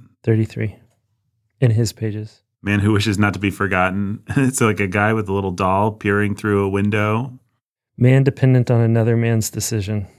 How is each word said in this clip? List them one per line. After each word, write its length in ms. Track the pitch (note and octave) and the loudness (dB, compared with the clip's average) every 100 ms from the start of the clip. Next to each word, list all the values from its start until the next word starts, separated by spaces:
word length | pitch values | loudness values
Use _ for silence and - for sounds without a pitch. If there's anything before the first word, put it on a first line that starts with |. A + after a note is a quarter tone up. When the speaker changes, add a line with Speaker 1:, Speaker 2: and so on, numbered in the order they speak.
| - _ | -20 _
Speaker 1:
Thirty-three. 520 | - A2 A2 - G#2+ - _ _ _ _ _ _ _ _ | 0 0 0 -4 -8 -10 _ _ _ _ _ _ _ _
In 100 | B2+ | 2
his 200 | A2 A2+ | 2 0
pages. 480 | - A2 G#2 G#2+ _ _ _ | -4 -8 -8 -12 _ _ _
Speaker 2:
Man 180 | G2 G#2 | -2 0
Who 120 | G2+ | 2
Wishes 240 | G#2 G#2 G2 | 2 2 2
Not 140 | G#2 | 0
to 60 | F#2 | 2
Be 120 | G2 | -4
Forgotten. 720 | F2+ G2 F#2 F#2 F#2+ G2+ G#2+ - | -2 -2 0 0 0 -6 -8 -4
<laughs> 40 | - | 0
It's 240 | C3 - | 0 2
like 200 | A#2 F#2+ | 0 2
a 60 | G2+ | -2
guy 260 | G2+ G#2 | 0 0
with 160 | A2 G#2 | 0 -2
a 40 | |
little 180 | G2 G2 | -4 -4
doll 400 | F2+ F#2+ F#2+ A2 | -2 0 2 0
peering 440 | G#2+ G#2 G2+ G#2 G2+ | -2 -2 0 -2 -2
through 300 | G#2+ G2+ G2 | -2 0 0
a 40 | |
window. 680 | G2 G#2 G#2+ G#2+ A2 C3 B2+ _ _ _ _ _ - | 0 0 0 0 -2 -4 -12 _ _ _ _ _ 0
Speaker 1:
Man 260 | B2 C3 | 4 4
Dependent 460 | C3+ - C3 B2+ A#2 | 2 2 2 2 2
on 100 | A#2+ | 2
Another 340 | A2+ A2+ A2+ A#2 | 2 2 2 0
Man's 340 | A#2 A2+ G#2 | 0 0 -2
Decision. 580 | A2 - A2+ G2 G#2+ F#2+ | -6 -6 -4 -4 -6 -8